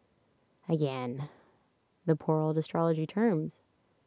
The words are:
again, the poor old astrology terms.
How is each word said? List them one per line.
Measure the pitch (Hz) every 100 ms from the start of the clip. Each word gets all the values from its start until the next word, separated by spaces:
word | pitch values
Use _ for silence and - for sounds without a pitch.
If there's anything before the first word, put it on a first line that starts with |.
| _ _ _ _ _ _ -
again, | 160 143 131 123 135 147 - _ _ _ _ _ _ -
the | 156
poor | - 156
old | 156 156
astrology | - 165 165 160 160
terms. | 202 233 160 160 - _ _ _ _